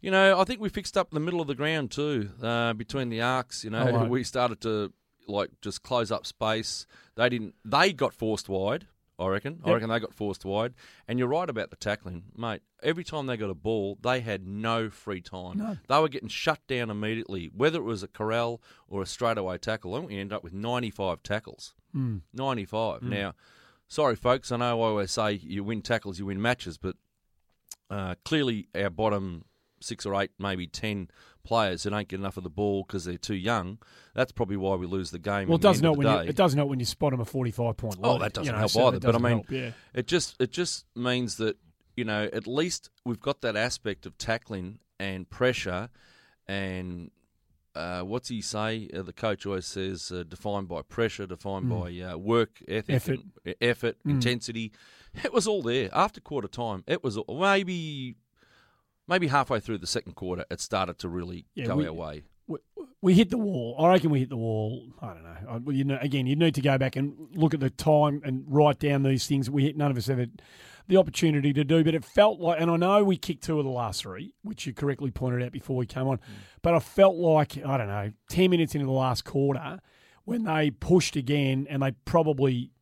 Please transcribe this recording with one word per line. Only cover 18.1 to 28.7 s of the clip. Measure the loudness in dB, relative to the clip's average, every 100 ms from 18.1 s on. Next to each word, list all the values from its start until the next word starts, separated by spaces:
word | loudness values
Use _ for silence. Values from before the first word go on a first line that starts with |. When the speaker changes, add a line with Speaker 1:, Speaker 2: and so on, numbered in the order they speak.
| -6 -2 0 -2 -4 _ -20 _
Speaker 1:
or | -8
a | -6
straightaway | -2 -2 0 -2 -4
tackle. | -4 -6 -4
I | -8
think | -6
we | -8
ended | -6
up | -8
with | -8
ninety-five | -8 -2 -2 -2 -4 -4 -4
tackles. | -4 -6 -6 -18 -18 _ _
Speaker 2:
Mm. | -4 -4 -4 -8
Speaker 1:
Ninety-five. | -6 -4 -2 -4 -2 -2 -2
Speaker 3:
Mm. | -4
Speaker 1:
Now, | -2 -4 -6 _ _ _ _ _
sorry, | 0 2 2
folks, | 2 2 0
I | -2
know | 0 2
I | 2
always | 0 -2
say | 0 0
you | 0 -4 -6
win | -4 -6
tackles, | -2 -2 -2 -8
you | -6
win | -2
matches, | 0 0 -4 -8
but, | -8 -8 _ _ _ _ _ _ _ -20 _
uh, | -6 -6 -8
clearly | -2 0 2 -2 -4